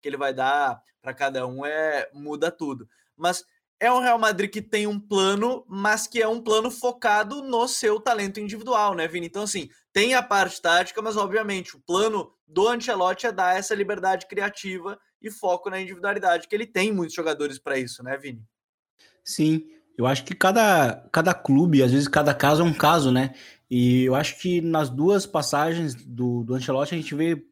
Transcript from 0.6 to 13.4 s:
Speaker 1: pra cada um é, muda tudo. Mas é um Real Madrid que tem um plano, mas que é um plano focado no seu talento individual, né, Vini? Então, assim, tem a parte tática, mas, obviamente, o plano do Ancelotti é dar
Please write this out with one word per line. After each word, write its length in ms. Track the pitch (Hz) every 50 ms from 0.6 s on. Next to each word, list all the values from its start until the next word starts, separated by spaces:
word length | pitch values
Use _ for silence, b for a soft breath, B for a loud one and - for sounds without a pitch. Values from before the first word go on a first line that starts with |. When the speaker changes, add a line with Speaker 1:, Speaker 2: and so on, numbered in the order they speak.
| 143 131 120 - _ _ _ _
Speaker 1:
pra 120 | _ 131 127
cada 340 | 127 139 139 135 131 127 127
um 180 | 127 135 139
é, 440 | 147 151 156 156 156 151 143 - - _
muda 380 | 143 147 147 147 147 156 170
tudo. 360 | 170 _ 165 143 135 120 113 _ _ _ _ _ _
Mas 300 | _ 156 175 180 - - _ _ _ _ _ _ _
é 120 | 202 233
um 80 | 247 247
Real 200 | 247 247 233 233
Madrid 320 | 226 220 214 175 202 208
que 100 | - 214
tem 240 | 208 - - 208 208
um 140 | 208 208 202
plano, 640 | 208 - 208 196 190 190 202 202 214 240 254 - - _
mas 380 | 185 196 196 208 214 220 -
que 160 | - - 233
é 60 | 226 214
um 140 | 226 240
plano 280 | 233 214 214 220 220 247
focado 720 | 240 - - 247 240 247 - 226 208 208 214 202 277 294
no 260 | 269 269 247 226 233 262
seu 320 | - - - 214 208 214
talento 400 | 214 262 233 214 202 196 196 214
individual, 540 | 208 202 214 220 220 247 247 214 208 202 190
né, 140 | 170 160 165
Vini? 180 | 165 180 170
Então, 180 | 165 170 196 214
assim, 260 | 202 - 196 151 - b b b b
tem 220 | _ 190 208 240 262
a 80 | 254
parte 400 | 240 247 208 196 190 175 - -
tática, 400 | - 175 170 175 180 175 - 220
mas, 160 | 214 220 214 214
obviamente, 580 | 202 190 185 220 220 202 202 185 175 - -
o 40 | -
plano 520 | _ - 170 190 208 226 214 202 156 - _ _ _ _
do 200 | 156 175 202 226
Ancelotti 580 | 240 240 233 247 226 190 180 185 185 185 -
é 60 | 233
dar 260 | 208 185